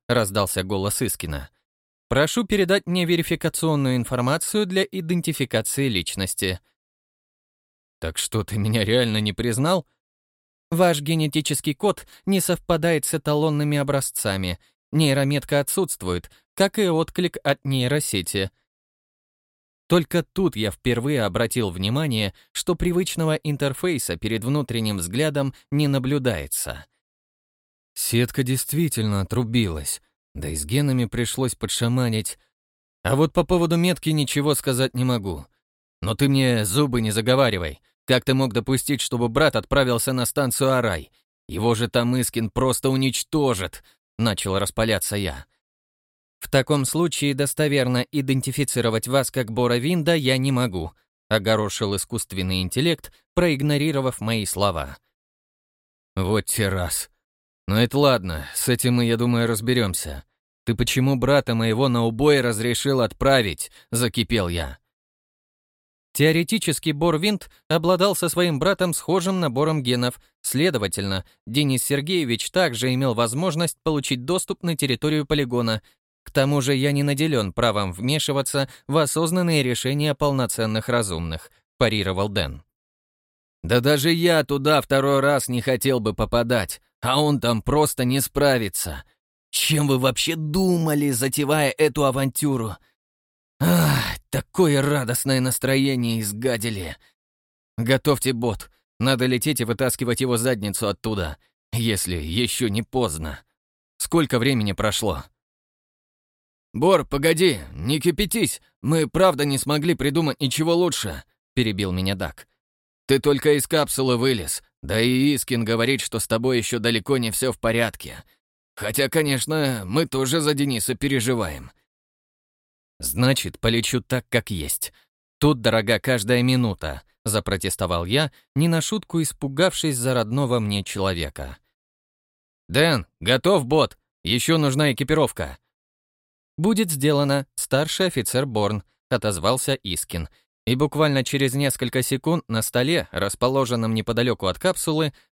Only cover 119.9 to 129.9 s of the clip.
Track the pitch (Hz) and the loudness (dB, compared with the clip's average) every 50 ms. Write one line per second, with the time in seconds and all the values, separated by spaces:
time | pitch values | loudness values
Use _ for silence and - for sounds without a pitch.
119.9 | 101 147 165 - - 135 135 127 139 165 151 147 151 135 143 139 131 113 - - | -2 0 0 0 0 -2 0 0 0 0 2 2 2 2 0 0 0 -2 -2 -4
120.9 | 123 - - 139 139 127 107 120 127 117 104 82 73 64 64 62 - _ _ _ | -4 -2 -2 0 0 0 0 0 0 0 -2 -4 -6 -10 -14 -18 -20 _ _ _
121.9 | _ _ _ _ _ _ _ _ _ _ _ _ _ _ _ _ _ _ _ _ | _ _ _ _ _ _ _ _ _ _ _ _ _ _ _ _ _ _ _ _
122.9 | _ - - - - 87 123 127 135 - - 90 - - - 117 113 117 113 - | _ -12 -10 -6 -2 0 2 2 2 0 -2 -6 -6 -4 -2 0 0 0 0 0
123.9 | - 123 - - 131 127 - _ - 117 110 - 107 85 73 - - - - - | -2 -4 -2 -2 -4 -4 -4 _ -2 -2 -2 -2 -6 -6 -4 -4 -6 -6 -6 -10
124.9 | - _ _ _ _ _ _ _ _ - - 147 151 120 113 120 113 113 107 101 | -12 _ _ _ _ _ _ _ _ 0 2 2 2 2 2 2 2 2 2 2
125.9 | 117 101 - - 127 120 98 107 123 123 120 127 127 127 123 113 95 - - 80 | 0 0 0 0 -2 0 0 0 2 2 2 2 2 2 2 0 -2 -4 -6 -8
126.9 | 69 - - _ _ _ - 110 104 110 - - 98 92 - 95 - - 101 85 | -8 -10 -14 _ _ _ -6 -2 -2 -2 0 -2 -2 -2 -2 -4 -4 -2 -2 -2
127.9 | 87 85 87 87 110 139 156 143 - _ _ _ - 135 156 170 165 165 165 - | 0 -2 -2 0 0 0 0 -2 -4 _ _ _ -2 0 2 2 2 0 -2 -2
128.9 | 220 214 - - - 165 160 - - - - 139 135 139 180 190 - - - 160 | -4 -6 -6 -4 -2 -2 -2 -2 -4 -6 -8 -4 0 2 2 2 2 0 -2 -2